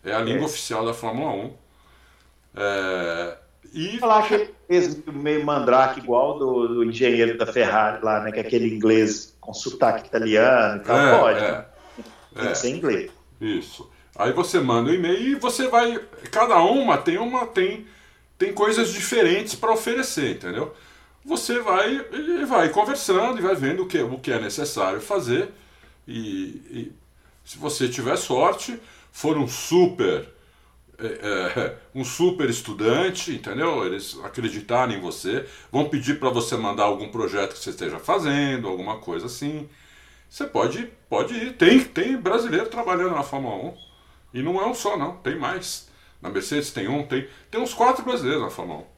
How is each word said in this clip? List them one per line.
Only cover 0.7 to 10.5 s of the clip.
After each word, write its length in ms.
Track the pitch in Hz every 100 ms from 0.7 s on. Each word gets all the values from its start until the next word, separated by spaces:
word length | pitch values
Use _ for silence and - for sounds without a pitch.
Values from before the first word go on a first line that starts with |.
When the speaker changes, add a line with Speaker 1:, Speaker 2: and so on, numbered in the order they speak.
| 113 117
Speaker 1:
da 80 |
Fórmula 380 | 117 113 117 151
um. 200 | 98 107 - _ _ _ _ _ _ _ _ _
É, 840 | 98 101 98 95 92 85 85 87 85 _ _ -
e 260 | 156 175 226
Speaker 2:
Falar 220 | 233 214
aquele 340 | 214 208 208 - -
inglês 360 | 180 175 151 -
meio 380 | 143 147 151
mandrake, 560 | 147 143 123 127 131 131
igual 380 | 117 120 143 147
do, 300 | 131 123 117
do 160 | 120
engenheiro 520 | 113 113 127 117 117 117
da 100 | 110
Ferrari 560 | 123 113 110 107 110
lá, 180 | 110 107
né? 120 | 107
Que 60 | 110
é 40 |
aquele 300 | 110 117 113
inglês 640 | 110 110 110 107 107 - _
com 120 | -
sotaque 540 | 107 127 - 120 110 -
italiano 760 | 117 113 107 120